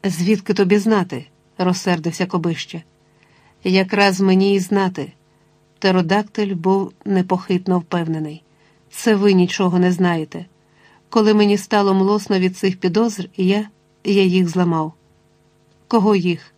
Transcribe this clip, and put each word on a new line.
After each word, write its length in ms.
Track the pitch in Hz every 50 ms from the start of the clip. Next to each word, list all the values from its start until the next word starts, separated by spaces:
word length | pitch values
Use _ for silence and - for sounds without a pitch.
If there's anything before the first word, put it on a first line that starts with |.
| -
«Звідки 500 | 196 175 160 175 180 220 208 - - 208
тобі 240 | 190 196 180 202 208
знати?» — 460 | 196 220 220 202 185 185 - 123 139 _ _ _ _ _ _ -
розсердився 680 | 185 185 180 185 - 190 180 165 156 170 156 - 185
Кобища. 560 | 180 - 180 165 170 165 165 - - - 165 - _ _ _ _ _ _ _ _ _ _ _ _ _ _ _ _
«Якраз 560 | 190 185 190 190 185 - 202 202 196 185 190
мені 340 | 196 190 185 185 190 196 202
і 40 | 196
знати». 540 | 185 185 202 202 196 185 185 - 135 - - _ _ _ _ _ _ _ _ _ _ _ _ _
Птеродактиль 760 | - 196 185 185 180 160 190 208 208 208 _ - 208 196 196
був 380 | 175 160 185 190 196 196 190 - _ -
непохитно 760 | 208 196 185 180 185 185 180 185 - 190 180 185 196 185 180
впевнений. 640 | 170 _ - 175 165 160 160 160 156 151 151 165 _ _ _ _ _ _ _ _ _ _
«Це 240 | - - - 240 220
ви 180 | 202 202 208 196
нічого 460 | 185 180 175 - - 196 180 175 180
не 140 | 180 180 180
знаєте. 540 | 170 185 180 170 165 156 147 - 170 175 - _ _ _ _ _ _ _ _ _ _ _ _
Коли 260 | - 233 214 214 214
мені 240 | 214 208 202 202 202
стало 360 | 202 - - 208 202 196 190
млосно 440 | 190 190 196 208 214 202 - 208 190
від 180 | 185 185 185
цих 200 | - - 190 185
підозр, 520 | 185 - 185 170 214 226 233 208 - 180 185 _
я, 320 | - 185 185 196 208 214 208 _ _ _ _ _ _ _
я 180 | - 202 196 196
їх 260 | 190 180 185 185 170
зламав». 440 | 160 180 180 175 165 160 156 156 - _ _ _ _ _ _ _ _ _ _ _ _ _ _ _ _ _ _ _
«Кого 280 | - 226 190 214 214
їх?» 360 | 196 170 180 170 165 - - _